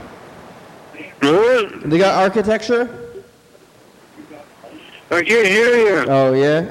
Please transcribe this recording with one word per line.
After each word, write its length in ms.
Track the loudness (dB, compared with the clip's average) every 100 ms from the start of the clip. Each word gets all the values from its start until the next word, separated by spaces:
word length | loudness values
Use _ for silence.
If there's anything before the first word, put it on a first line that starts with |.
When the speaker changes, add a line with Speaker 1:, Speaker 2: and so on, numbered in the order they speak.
| -18 -20 -20 -20 -20 -20 -20 -20 -20 -20 -20 -4
Speaker 1:
What? 680 | 0 2 2 0 -2 -8 -4
Speaker 2:
They 100 | 0
got 160 | 2
architecture? 1080 | 2 0 0 -2 -4 -2 -2 -4 -8 -18 -20 -20 _ _ -20 _ _ -20 -20 -20 -20 -20 -20 -20 -20 -20 -20 -20 -20 -6
Speaker 1:
I 120 | -4
can't 240 | 0 2 2
hear 300 | 2 2 2
you. 340 | 2 0 0
Speaker 2:
Oh, 220 | 2 2
yeah. 340 | 2 2 0 -2